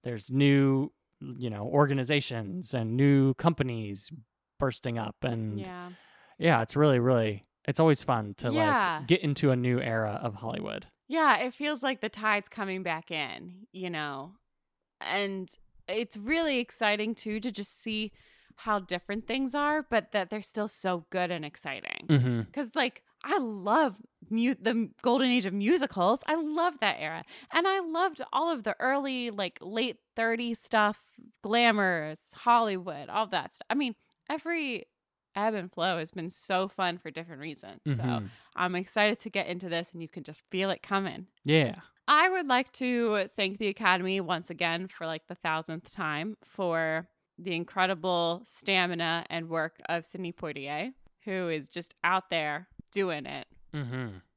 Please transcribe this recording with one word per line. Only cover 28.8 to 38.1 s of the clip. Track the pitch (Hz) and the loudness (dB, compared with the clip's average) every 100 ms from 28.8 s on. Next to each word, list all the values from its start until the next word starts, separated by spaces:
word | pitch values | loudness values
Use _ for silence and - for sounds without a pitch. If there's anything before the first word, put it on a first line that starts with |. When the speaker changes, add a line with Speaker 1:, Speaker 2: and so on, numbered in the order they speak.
| 254 277 277 254 240 | 0 0 -2 -4 -4
Speaker 2:
like, | 202 185 - | -4 -6 -6
late | 180 226 247 - _ | -6 -2 -2 -4 _
thirties | - 226 226 240 226 | -2 0 0 -2 -4
stuff, | - 220 208 214 _ - - _ | 2 4 4 0 _ -20 -20 _
glamours, | 202 233 233 208 190 170 151 156 - | 0 4 6 4 2 0 -4 -10 -16
Hollywood, | - 240 240 220 190 180 143 143 | -2 4 6 4 -2 -6 -8 -4
all | 208 214 | -4 -2
that | 185 170 | -2 -4
stuff. | - - | -14 -2
I | |
mean, | 262 262 208 _ _ - | 0 0 -4 _ _ -8
every | 302 320 339 285 226 - _ _ _ _ 196 | -6 -2 -2 -2 -6 -8 _ _ _ _ -2
ebb | 214 | 0
and | 214 175 | 0 -6
flow | - 175 170 | -2 0 0
has | 160 | -4
been | 185 170 | -6 -8
so | - - 185 190 | -8 0 0 0
fun | - 185 175 | -2 -2 -2
for | 160 | -10
different | 160 170 143 | -12 -12 -12
reasons. | 156 147 98 - | -12 -12 -16 -8
So | 151 | -2
Speaker 1:
Mm-hmm. | 123 127 | 0 0